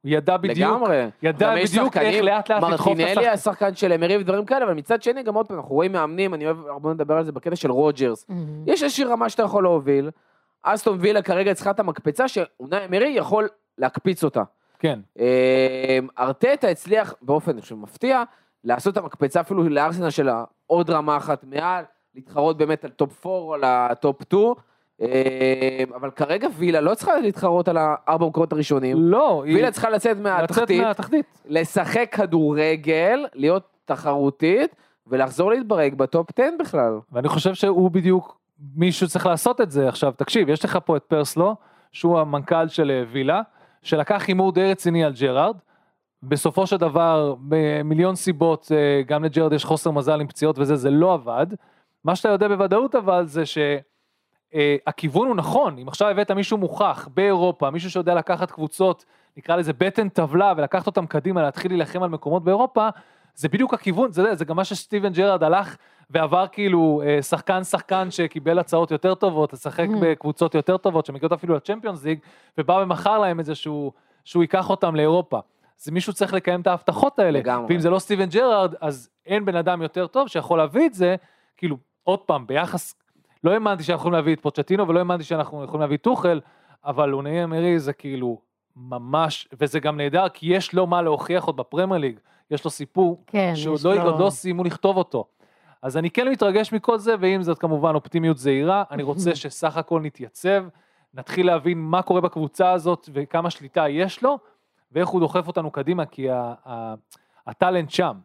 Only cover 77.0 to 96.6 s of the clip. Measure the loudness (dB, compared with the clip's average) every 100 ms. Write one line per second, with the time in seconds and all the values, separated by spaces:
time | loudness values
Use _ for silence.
77 | 2 4 2 2 0 -2 0 0 2 0
78 | 0 -2 0 2 2 4 2 -2 -8 -8
79 | -14 _ -4 -2 0 0 0 -2 -4 -4
80 | -2 -2 -2 -4 0 0 2 2 0 2
81 | 0 0 _ _ _ _ -6 -6 _ _
82 | -2 -2 0 -4 0 -4 -2 -6 -10 -18
83 | _ _ _ _ 0 2 0 -2 -2 -2
84 | 0 0 0 0 -2 -4 -2 0 2 2
85 | 2 -4 -4 -6 -6 -8 -10 -4 -2 0
86 | 0 0 2 0 -4 _ _ _ -8 -2
87 | 0 0 -4 -4 -4 -2 0 0 -2 -8
88 | -8 -6 -6 -6 _ _ _ _ -14 -12
89 | -2 0 0 -4 -14 -6 -4 -2 -4 -2
90 | 0 0 0 -2 0 0 0 0 0 0
91 | 0 -2 0 -2 -2 -6 -6 -2 -2 0
92 | -2 -6 _ _ _ -6 -6 -10 -6 0
93 | 0 0 _ -2 0 -2 -4 0 2 2
94 | 2 2 0 0 -6 -4 -4 -2 0 0
95 | -2 -4 -8 _ _ _ _ _ -6 -4
96 | -2 0 0 2 2 2